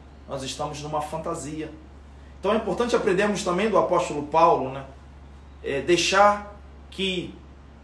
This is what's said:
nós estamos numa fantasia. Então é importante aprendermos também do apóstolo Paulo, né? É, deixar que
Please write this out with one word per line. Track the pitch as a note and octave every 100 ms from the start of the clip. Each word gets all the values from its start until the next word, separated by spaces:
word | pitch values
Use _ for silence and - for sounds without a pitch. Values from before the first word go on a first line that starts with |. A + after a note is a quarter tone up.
| - - -
nós | C3+
estamos | C3 - D3+ C#3+
numa | D3 D3+
fantasia. | D3 D#3+ E3+ D#3+ D3+ D#3 D3 - - - - - - -
Então | F#3+
é | A3
importante | G3+ F3 A#3+ A3+
aprendermos | G#3+ F3+ G#3 F#3
também | F#3 F3 A3
do | F3+
apóstolo | - E3+ - D3
Paulo, | - D#3+ E3+ C#3 C3
né? | C3+ - - - - - - - -
É, | - C#3
deixar | C#3+ E3+ - F#3+ G#3 G#3 - - - - -
que | - F#3+ F3+ C3+ - - - - -